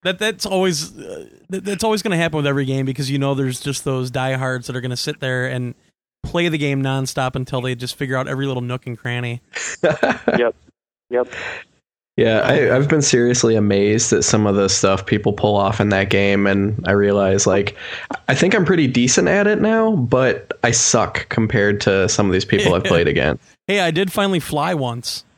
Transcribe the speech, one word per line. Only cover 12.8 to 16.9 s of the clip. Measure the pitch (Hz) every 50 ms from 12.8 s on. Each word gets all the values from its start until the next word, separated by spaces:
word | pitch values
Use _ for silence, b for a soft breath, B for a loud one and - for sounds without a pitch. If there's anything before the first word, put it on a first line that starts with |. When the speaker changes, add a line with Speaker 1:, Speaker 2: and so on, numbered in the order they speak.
| 143 143
Speaker 2:
been | 160 156
seriously | 139 - - 123 120 120 123 123 - 117 113
amazed | 110 107 104 101 101 101 104 107 117 - - -
at | 98 87
some | - - 107 107 104
of | 98
the | 101 98 95
stuff | 98 - - 95 95 95 -
people | - - 104 104 117 104
pull | - - 104 104
off | 101 98 98 107 -
in | 104 104
that | 101 95 98 98
game, | 101 98 98 101 101 98 101 98
and | 98 98 98 104 107 104 175
I | 90